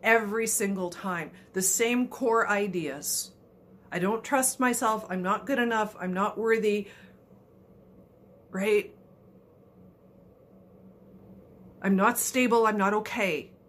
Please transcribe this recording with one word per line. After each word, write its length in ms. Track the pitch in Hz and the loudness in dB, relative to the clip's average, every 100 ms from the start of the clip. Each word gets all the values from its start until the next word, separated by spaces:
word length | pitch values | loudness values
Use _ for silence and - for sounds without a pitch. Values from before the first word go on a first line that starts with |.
Every 440 | 220 226 208 220 226 | 4 4 2 -2 -2
single 420 | - 202 196 180 | 0 -2 -2 -6
time. 420 | 175 196 175 160 - - | -6 -6 -6 -8 -14 -8
The 80 | 190 | -2
same 460 | 190 - 233 247 247 | 0 2 2 2 0
core 400 | - 254 226 214 | -2 2 2 2
ideas. 840 | 202 202 180 151 139 147 - - - - - - - - | 0 0 -2 -4 -6 -4 -6 -6 -14 -20 -20 -20 -20 -10
I 80 | 170 | -4
don't 240 | 185 226 | -2 -2
trust 360 | - 277 262 - | 0 0 0 2
myself. 460 | 254 240 226 220 - | 0 2 0 0 -4
I'm 120 | 185 | -4
not 240 | 180 202 - | -2 -2 0
good 140 | 269 | 0
enough. 360 | 233 226 208 - | 2 0 -2 -4
I'm 140 | 185 | -6
not 240 | 185 202 - | -2 -2 0
worthy. 520 | 226 226 208 208 202 - - - - - - - - - - - - - - - - | 0 2 2 0 -4 -16 -20 -20 -20 -20 -20 -20 -20 -20 -20 -20 -20 -20 -20 -20 -12
Right? 440 | 190 202 208 - - - - - - - - - - - - - - - - - - - - - - - - - - - - - - | -4 2 2 0 -16 -20 -20 -20 -20 -20 -20 -20 -20 -20 -20 -20 -20 -20 -20 -20 -20 -20 -20 -20 -20 -20 -20 -20 -20 -20 -20 -20 -8
I'm 120 | 196 196 | 0 2
not 220 | 208 240 | 2 2
stable. 480 | - 262 247 233 220 | -2 0 2 4 2
I'm 120 | 214 | 2
not 160 | 196 208 | 0 0
okay. 560 | 208 226 196 151 - - | -2 -4 -2 -2 -8 -20